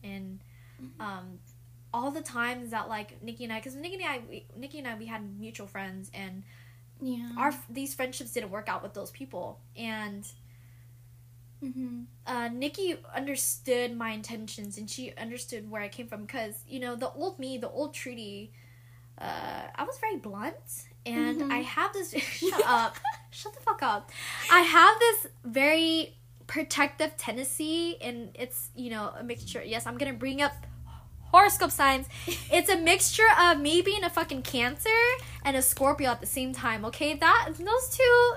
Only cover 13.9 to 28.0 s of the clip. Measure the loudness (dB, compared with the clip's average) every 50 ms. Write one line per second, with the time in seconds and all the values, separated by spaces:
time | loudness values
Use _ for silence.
13.9 | -4 -6 -6 -6 -6 -8 -10 -10 -12 -12 -12 -12 -12 -12 -12 -12 -12 -12 -12 -12
14.9 | -10 -10 -12 -12 -12 -12 -12 -10 -10 -10 -10 -10 -10 -12 -10 -10 -8 -8 -8 -8
15.9 | -10 -12 -12 -12 -12 -12 -12 -8 -8 -6 -6 -8 -10 -12 -14 -12 -10 -8 -8 -8
16.9 | -6 -6 -6 -6 -6 -4 -6 -6 -6 -6 -8 -8 -6 -6 -8 -6 -4 -4 -4 -4
17.9 | -6 -10 -10 -10 -10 -12 -12 -12 -12 -14 -14 -16 -18 -20 -20 -20 -20 -20 -20 -20
18.9 | -20 -20 -20 -20 -16 -12 -8 -8 -6 -6 -6 -6 -8 -8 -10 -10 -8 -8 -8 -8
19.9 | -6 -4 -4 -4 -4 -6 -8 -10 -10 -8 -8 -8 -10 -12 -14 -14 -14 -14 -14 -18
20.9 | -20 -14 -10 -6 -4 -2 -2 -2 -2 -2 -2 -2 -2 -2 -4 -4 -2 -2 -2 -2
21.9 | -2 -4 -6 -4 -4 -4 -4 -4 -4 -2 -2 0 2 2 4 4 4 4 4 2
22.9 | -2 -4 -6 -6 -6 -8 -12 -18 -16 -14 -12 -12 -14 -4 -2 -2 0 2 0 0
23.9 | 0 -2 -4 -10 -14 -12 -10 -10 -8 -4 4 8 8 8 8 8 10 12 12 12
24.9 | 10 10 8 6 6 4 -2 -8 -10 -12 -10 -2 2 4 4 6 6 4 4 2
25.9 | 2 0 -2 -4 -10 -20 -20 -20 -20 -20 -14 -8 -6 -4 -4 -2 0 0 0 0
26.9 | 0 -2 -4 -2 -4 -6 -8 -6 -6 -6 -6 -6 -4 -4 -4 -2 -2 -2 -2 -4
27.9 | -4 -6